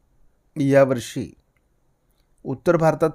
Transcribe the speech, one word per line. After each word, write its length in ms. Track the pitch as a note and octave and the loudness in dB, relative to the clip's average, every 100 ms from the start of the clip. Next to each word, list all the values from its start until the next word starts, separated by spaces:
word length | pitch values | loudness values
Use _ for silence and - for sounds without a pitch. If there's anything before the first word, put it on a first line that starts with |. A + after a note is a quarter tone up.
| _ _ _ _ _ - | _ _ _ _ _ -4
यावर्षी 760 | C#3 C3+ C3+ B2 - C#3+ F2+ - _ _ _ _ _ _ _ _ _ _ | 2 4 4 0 -6 -10 -12 -14 _ _ _ _ _ _ _ _ _ _
उत्तर 320 | - C3 - E3+ | -12 -6 0 2
भारतात 340 | D#3+ D3+ D#3+ | 2 0 -2